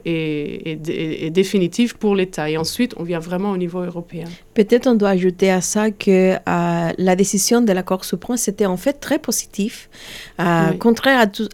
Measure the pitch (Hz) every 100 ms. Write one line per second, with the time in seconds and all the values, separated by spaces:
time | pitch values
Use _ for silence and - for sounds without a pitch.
0 | 165 165 156 151 147 - 165 156 156 -
1 | 160 - 160 165 190 208 175 - 240 -
2 | 214 196 185 180 156 156 160 - 240 -
3 | 170 170 170 180 202 190 175 180 180 170
4 | 170 175 170 175 - - 202 240 262 226
5 | 202 190 185 180 190 185 - 214 214 208
6 | - 185 185 185 - 175 170 170 165 -
7 | 185 185 196 196 - 240 233 185 180 190
8 | - 190 - 240 - 202 202 185 269 285
9 | - 311 285 - - - 208 - - -
10 | - - - - 175 170 165 180 233 226
11 | 269 262 214 202 214